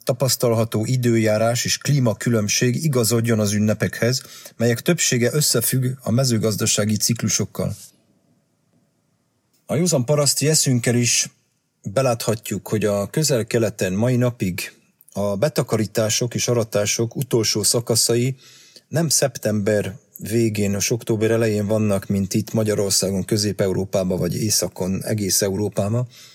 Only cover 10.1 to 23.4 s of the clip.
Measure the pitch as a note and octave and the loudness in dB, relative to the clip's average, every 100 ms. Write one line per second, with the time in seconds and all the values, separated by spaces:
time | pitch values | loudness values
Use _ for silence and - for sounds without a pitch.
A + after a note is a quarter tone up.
10.1 | D3 C#3+ - D3 D#3 C#3+ B2 B2 A#2+ A#2 | 2 2 2 2 2 2 2 2 2 2
11.1 | - - - _ _ _ _ A2 G2+ C3 | 0 -2 -8 _ _ _ _ -4 0 0
12.1 | A#2 - G#2 - G2 - A2 G#2 G2+ G2+ | 0 -2 -4 -4 -8 -4 -2 0 0 -2
13.1 | D3+ D3+ B2+ G#2+ A#2 G#2+ - F#2+ F#2+ B2 | -2 0 0 0 0 0 -2 -2 0 0
14.1 | B2 B2 A#2+ F#2+ F2+ - - _ _ _ | 2 0 -2 -4 -4 -10 -14 _ _ _
15.1 | G2 G2+ G2+ D3+ - C3 A2 G2+ - G#2+ | -6 -4 0 0 0 0 -2 0 0 0
16.1 | - B2 A2 - A#2 A2 G2+ G#2 - A#2 | 0 -2 -2 0 0 0 -2 0 -2 -2
17.1 | - - A#2+ G#2 G#2+ G2 B2 - A2+ - | -4 0 0 0 0 0 0 0 0 2
18.1 | A#2+ B2+ C3 - - - - _ D3 D#3+ | 2 0 -4 -14 -20 -20 -20 _ -2 0
19.1 | - C#3 - A2 G#2+ G2+ G#2 F#2+ - _ | 0 0 -2 -2 0 2 0 0 -8 _
20.1 | - F#2+ A#2 A2+ G#2 G2+ G2 - A#2 - | -16 -2 0 0 0 -2 -2 -2 -2 -2
21.1 | G#2+ A2 A2+ A2+ G#2 G2+ A2 G#2+ F#2+ - | 0 2 2 2 0 0 0 2 0 0
22.1 | G2+ F#2+ G#2+ F#2+ A2+ G#2+ G#2 G2 - F#2+ | 0 0 -2 -2 0 0 0 0 0 0
23.1 | G2 F2 G#2+ | -2 -2 0